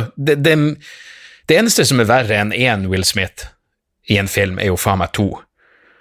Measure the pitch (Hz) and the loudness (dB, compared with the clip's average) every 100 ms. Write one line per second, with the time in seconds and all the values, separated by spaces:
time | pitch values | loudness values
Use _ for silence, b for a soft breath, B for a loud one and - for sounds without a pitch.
0 | 113 - 139 143 156 156 151 147 B B | 0 -4 -2 0 2 2 0 -4 B B
1 | B B B B - 160 226 - 156 127 | B B B B 0 2 2 2 2 2
2 | 107 127 110 107 107 101 127 104 95 92 | 4 2 2 0 0 0 0 0 -2 -2
3 | 92 101 92 - - - _ _ _ _ | -2 -2 -4 -6 -18 -20 _ _ _ _
4 | - 101 98 - 95 92 98 90 - 95 | -2 0 0 -2 -2 -2 -2 -2 0 0
5 | 87 - 101 - - b b b b b | -2 -2 -2 -4 -14 b b b b b